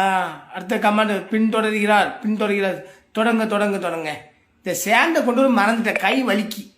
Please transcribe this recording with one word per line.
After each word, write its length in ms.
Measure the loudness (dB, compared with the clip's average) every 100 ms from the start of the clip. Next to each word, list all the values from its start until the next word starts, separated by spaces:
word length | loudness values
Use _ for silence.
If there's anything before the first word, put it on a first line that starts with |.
| 2 0 -2 -8 -14
அடுத்த 220 | -10 -4 0
கமெண்ட், 520 | 2 2 2 -2 -2
பின்தொடர்கிறார், 800 | 0 0 2 0 0 2 4 2 -2
பின்தொடர்கிறார். 600 | -4 -2 -2 -2 -2 -4 -12 -20 _
தொடங்க, 340 | -2 0 0 0
தொடங்க, 320 | 0 -2 -2
தொடங்க. 400 | -4 -6 -6 -10 -14 _ _ _
இந்த 160 | -6 -4
சேண்டை 400 | 0 2 2 2
கொண்டு 240 | 2 2 4
வர 0 |
மறந்துட்டேன், 500 | 4 2 2 0 0
கை 260 | 0 0
வலிக்கு. 380 | 0 0 -2 -8 -16